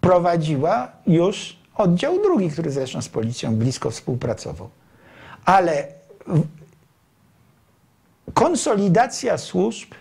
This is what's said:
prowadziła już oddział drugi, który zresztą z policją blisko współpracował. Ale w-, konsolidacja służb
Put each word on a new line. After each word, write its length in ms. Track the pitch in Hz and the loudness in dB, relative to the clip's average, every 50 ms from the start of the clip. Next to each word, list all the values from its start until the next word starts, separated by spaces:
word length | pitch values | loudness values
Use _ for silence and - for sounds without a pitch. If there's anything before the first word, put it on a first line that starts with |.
| - | 6
prowadziła 840 | 180 185 180 170 180 170 170 156 156 156 135 139 165 202 240 247 - - - _ | 6 4 6 4 2 0 0 0 0 -2 0 0 0 0 0 -2 -6 -12 -6 _
już 500 | - 170 165 170 190 202 - - - - _ _ _ _ | 2 4 4 4 2 0 -2 -8 -14 -16 _ _ _ _
oddział 480 | - 214 180 175 180 - 285 359 370 415 | 0 2 2 2 2 2 0 0 2 2
drugi, 280 | 403 359 214 190 170 | 2 2 2 0 -2
który 200 | 147 165 165 160 | -2 -4 -4 -4
zresztą 320 | 135 139 131 123 - 151 147 | -4 -4 -6 -6 -6 -8 -10
z 60 | - | -6
policją 480 | - 127 113 117 123 - - 127 113 | -6 -4 -4 -4 -4 -6 -4 -2 -2
blisko 340 | 110 113 131 127 - - - | 0 0 0 -2 -2 -6 -6
współpracował. 760 | - - - - 127 120 - 123 110 - - - 71 - - - _ _ _ _ _ _ _ - - - - - - - - | -6 -6 -6 -6 -6 -4 -4 -4 -6 -6 -8 -12 -12 -12 -16 -18 _ _ _ _ _ _ _ -20 -20 -20 -20 -20 -20 -6 0
Ale 440 | - 185 196 180 170 156 139 139 - - - _ _ - - - | 4 4 4 4 2 0 -2 -4 -6 -12 -20 _ _ -20 -20 -10
w-, 160 | - 190 151 156 - - - - _ _ _ _ _ _ _ _ _ _ _ _ _ _ _ _ _ _ _ _ _ _ _ _ _ _ _ _ _ _ _ _ - - | -2 0 0 0 0 -6 -18 -20 _ _ _ _ _ _ _ _ _ _ _ _ _ _ _ _ _ _ _ _ _ _ _ _ _ _ _ _ _ _ _ _ -4 0
konsolidacja 1040 | - 240 320 349 247 - 302 233 202 202 202 170 214 240 254 - - - 240 190 151 | 2 2 2 2 0 0 0 0 2 2 2 4 4 2 2 -2 -6 -4 -4 -4 -4
służb 540 | - - - 180 185 226 226 - - - - - | -4 -4 -2 -2 -2 -2 -4 -8 -16 -20 -20 -20